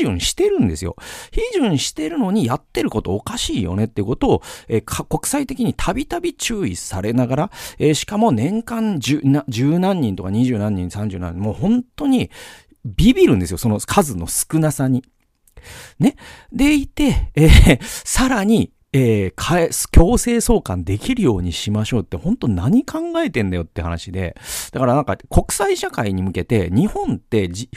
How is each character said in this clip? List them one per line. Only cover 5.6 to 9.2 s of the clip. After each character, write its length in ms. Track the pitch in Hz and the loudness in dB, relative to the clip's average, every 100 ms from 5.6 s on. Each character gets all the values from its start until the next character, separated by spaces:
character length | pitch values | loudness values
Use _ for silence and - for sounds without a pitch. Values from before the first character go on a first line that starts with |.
に 80 | 233 | -4
た 200 | - - | -2 -2
び 100 | 202 | -2
た 160 | - 349 | -6 -6
び 140 | 349 | -6
注 320 | - - 220 190 | -6 -6 -4 -4
意 100 | 90 | -6
さ 240 | - 95 | -8 -6
れ 140 | 101 | -2
な 120 | 117 120 | 0 0
が 100 | 131 | 0
ら、 140 | 185 - - - | -4 -6 -16 -2
え 140 | 147 | 0
ー、 20 | |
し 100 | 151 | 0
か 140 | - 208 | -2 0
も 120 | 226 | 2
年 320 | 113 131 220 | 2 0 -2
間 380 | 226 233 220 180 | -4 -4 -2 -2
十、 220 | 110 147 | -2 0